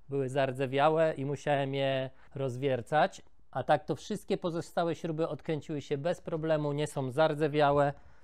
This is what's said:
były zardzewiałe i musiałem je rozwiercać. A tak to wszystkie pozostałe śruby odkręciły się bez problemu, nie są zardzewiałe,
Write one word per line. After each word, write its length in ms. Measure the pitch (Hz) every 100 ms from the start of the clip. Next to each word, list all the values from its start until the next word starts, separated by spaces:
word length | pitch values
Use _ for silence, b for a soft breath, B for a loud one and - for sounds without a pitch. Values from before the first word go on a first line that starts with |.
| -
były 200 | 139 131
zardzewiałe 840 | 139 135 127 131 135 151 156 160 147
i 80 | 139
musiałem 500 | 139 147 139 135 139
je 340 | 135 135 135 - b 135
rozwiercać. 880 | 135 123 139 123 113 151 185 - - - -
A 120 | 135
tak 220 | 127 147 -
to 100 | -
wszystkie 420 | - 196 - 190
pozostałe 580 | 180 165 - - 170 151
śruby 320 | 170 156 160
odkręciły 540 | 151 - 151 - 147
się 160 | - 143
bez 240 | 160 165
problemu, 500 | - 160 160 156 147
nie 160 | 143 147
są 240 | 147 131
zardzewiałe, 800 | 127 156 147 151 147 143 143 143 - b b